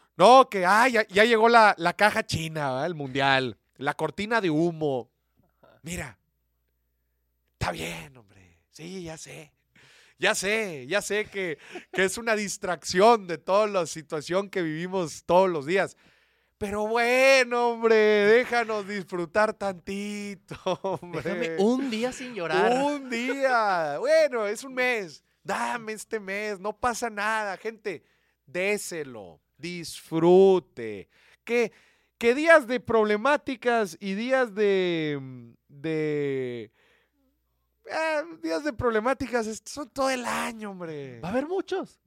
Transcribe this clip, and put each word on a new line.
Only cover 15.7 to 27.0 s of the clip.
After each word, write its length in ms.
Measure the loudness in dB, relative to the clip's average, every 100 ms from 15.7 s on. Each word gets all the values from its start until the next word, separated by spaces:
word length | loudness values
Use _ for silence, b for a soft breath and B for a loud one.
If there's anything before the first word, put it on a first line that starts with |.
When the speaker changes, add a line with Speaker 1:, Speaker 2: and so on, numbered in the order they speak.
| 0 -2 -6 b b b b b -10
Speaker 1:
Pero 280 | -6 -4 -2
bueno, 840 | 0 2 4 6 6 4 0 0
hombre, 240 | 2 4 6
déjanos 920 | 6 6 6 6 4 -2 -2 -4 -6
disfrutar 680 | -8 -6 -8 -2 0 0
tantito, 1000 | 0 -6 -8 -8 -8 -6 -8 -10 -12 -16 -8
<laughs> 200 | -4 -4
hombre. 400 | -4 -8 -8 -8
Speaker 2:
Déjame 340 | -6 -4 -4 0
un 320 | 2 2 -2
día 220 | -4 -6
sin 220 | -6 -12
llorar. 360 | -8 -2 2 2 2
Speaker 1:
Un 240 | 0 -4 -6
día. 880 | -6 -4 -2 0 2 2 0 -2 -2
Bueno, 480 | 2 2 2 0 -4
es 160 | -6
un 120 | -8
mes. 500 | -2 -2 -2 -6 -14 _ _
Dame 500 | -8 -4 -4 -6 -8
este 260 | -12 -8 -8
mes, 400 | -6 -6 -6 -6
no 160 | -6 -2
pasa 300 | -2 -2